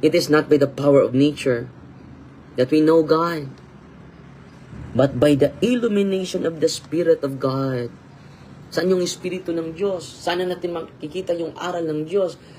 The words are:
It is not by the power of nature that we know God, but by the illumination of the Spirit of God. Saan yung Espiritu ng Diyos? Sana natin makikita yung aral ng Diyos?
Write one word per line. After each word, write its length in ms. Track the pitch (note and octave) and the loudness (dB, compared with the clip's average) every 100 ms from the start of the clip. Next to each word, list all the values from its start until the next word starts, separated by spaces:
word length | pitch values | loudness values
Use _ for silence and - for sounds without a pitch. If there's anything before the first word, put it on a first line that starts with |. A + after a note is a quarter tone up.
It 100 | D#3 | 4
is 160 | A#2 C3+ | 2 4
not 160 | D3+ D3+ | 2 4
by 80 | D3+ | 4
the 100 | C3+ | 4
power 320 | - C#3+ C#3 | 2 4 6
of 140 | A2+ B2+ | 6 4
nature 500 | C#3+ C#3+ C#3 A#2+ A#2+ - - - - - - - - | 2 2 -2 -2 -4 -14 -20 -20 -20 -20 -20 -20 -14
that 160 | - B2+ | -2 2
we 80 | D#3 | 4
know 240 | D#3 E3 | 6 4
God, 480 | D#3 D#3+ E3+ E3 C3+ C3 - - - - - - - - - - - - - | 4 2 0 -4 -10 -16 -20 -20 -20 -20 -20 -20 -20 -20 -20 -20 -20 -16 -8
but 240 | A2+ C#3 B2+ | 0 0 4
by 160 | D3 | 2
the 160 | D3 C#3 - | 4 2 2
illumination 800 | G#3+ B3 A3+ G3+ G3 F#3+ F3+ F#3 E3 | 0 0 0 0 0 -2 -4 -4 -4
of 160 | E3 | -2
the 80 | D#3+ | -2
Spirit 560 | - - D#3 E3 D#3+ C#3+ | -4 -6 -2 2 2 0
of 160 | C3+ | -4
God. 480 | C3+ C3 C3+ B2+ A#2+ - - - - - - - - | -4 -2 -2 -4 -6 -12 -20 -20 -20 -20 -20 -20 -8
Saan 220 | - F3 | -4 0
yung 100 | F#3 | 0
Espiritu 480 | F3 - F#3 F#3 - | -2 -6 -8 -8 -6
ng 240 | E3 E3 | -6 -6
Diyos? 300 | D#3+ G3+ F#3 | -4 -4 -4
Sana 420 | D3+ - - F3 F3+ | -10 -10 -6 -4 -4
natin 320 | F3+ F3+ E3+ | -4 -6 -8
makikita 560 | - - D3+ F3+ F#3+ | -10 -14 -12 -10 -4
yung 240 | F3 E3 - | -4 -4 -8
aral 320 | F3 F3 D#3+ | -8 -4 -4
ng 160 | D3+ D#3 | -4 -2
Diyos? 320 | G3 F3+ D3 - | -2 -2 -4 -20